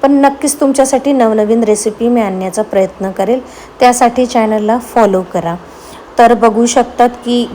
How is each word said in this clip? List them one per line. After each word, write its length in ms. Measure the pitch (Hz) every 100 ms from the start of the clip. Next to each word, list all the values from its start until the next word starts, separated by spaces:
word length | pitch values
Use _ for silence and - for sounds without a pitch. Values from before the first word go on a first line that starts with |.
पण 100 | 277
नक्कीच 480 | 285 277 277 294 -
तुमच्यासाठी 500 | 285 277 269 269 269
नवनवीन 520 | 277 226 214 214 233
रेसिपी 440 | 226 208 233 214 233
मी 140 | 240
आणण्याचा 400 | 208 190 190 185
प्रयत्न 500 | 208 196 190 - 196
करेल, 280 | 185 190 254 247 - - -
त्यासाठी 460 | 247 247 240 240 247
चॅनलला 520 | 247 220 214 208 233
फॉलो 440 | 233 - 214 185 185
करा. 220 | 180 165 170 - - - - - -
तर 160 | 233
बघू 320 | 233 233 214 233
शकतात 440 | 262 247 - 240
की 400 | 240 240 240 240